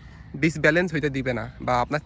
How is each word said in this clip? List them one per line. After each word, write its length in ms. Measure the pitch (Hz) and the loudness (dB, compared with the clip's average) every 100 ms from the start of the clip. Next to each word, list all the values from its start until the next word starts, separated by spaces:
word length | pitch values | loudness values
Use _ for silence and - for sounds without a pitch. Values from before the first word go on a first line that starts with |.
| - - - 143 | -6 -20 -14 -2
ডিসব্যালেন্স 580 | 160 151 151 165 185 | -2 4 4 4 2
হইতে 160 | 156 143 | 0 -2
দিবে 220 | 135 127 | -2 -4
না, 180 | 117 107 - | -4 -6 -6
বা 200 | - 123 | 0 0
আপনার 200 | 120 147 | 0 -2